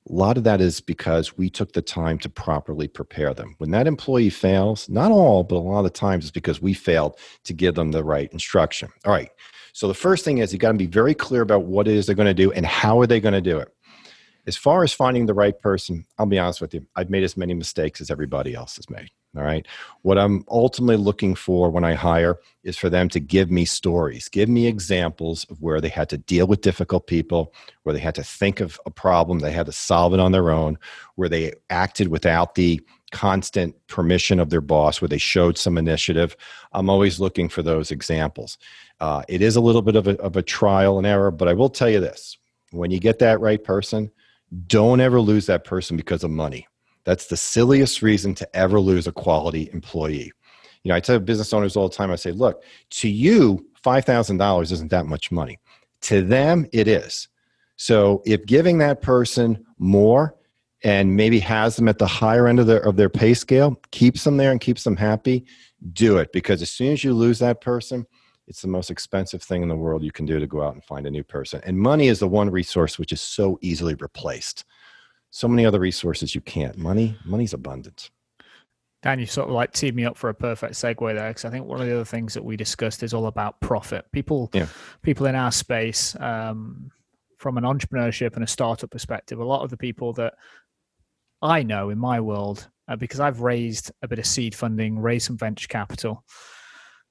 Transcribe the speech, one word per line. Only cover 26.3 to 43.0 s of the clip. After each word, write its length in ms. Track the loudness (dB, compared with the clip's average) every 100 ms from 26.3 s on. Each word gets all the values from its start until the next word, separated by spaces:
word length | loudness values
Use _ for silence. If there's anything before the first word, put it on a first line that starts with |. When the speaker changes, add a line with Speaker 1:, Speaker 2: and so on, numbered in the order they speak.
| 2 4
Speaker 1:
with 160 | 2
difficult 460 | 2 0 0 -2 0
people, 440 | -2 0 -2 -2 -8 -20 _
where 120 | -6
they 60 | -4
had 140 | -4 -6
to 80 |
think 360 | -10 -4 -2 -2
of 200 | -6 -8 -16
a 60 |
problem, 480 | -4 2 2 2 -2
they 120 | -2
had 140 | -4 -6
to 60 |
solve 420 | -6 0 2 4
it 60 | 4
on 140 | 4
their 180 | 4 4
own, 260 | 2 0 -4 -12 -20 -14 -6
where 140 | -2
they 240 | -2 -4 -8 -6
acted 380 | -2 -2 -2 -2
without 440 | 0 2 2 0
the 260 | 2 2 2 -4 _ -18
constant 640 | -4 0 0 -2 -2 -4 -6 -10
permission 520 | -2 2 2 2 2
of 120 | 2
their 100 | 0
boss, 400 | 2 2 2 0
where 80 | -2
they 80 | -2
showed 400 | 0 2 2 2
some 220 | 0 0
initiative. 580 | 0 -2 0 0 -2 -4 -20 -20 -10
I'm 160 | -4 2
always 300 | 4 2 0
looking 300 | -4 -2 -4
for 140 | -2
those 260 | -2 -2 -2
examples. 720 | -8 -4 -2 -4 -6 -16 -16 -20 -20 -20 -8
Uh, 240 | -4 -4 -4
it 140 | 0
is 140 | 2 4
a 60 |
little 200 | 4 4
bit 140 | 4 2
of 120 | 2
a, 140 | 0
of 140 | -2 -4
a 80 |
trial 560 | -4 0 2 4 4 4
and 80 | 2
error, 240 | 2 2
but 160 | 2 2
I 60 |
will 160 | 2 2
tell 200 | 2 2
you 120 | 2
this. 360 | 0 -8 -18 -20 _ _ _
When 220 | -8 -4
you 80 |
get 180 | 0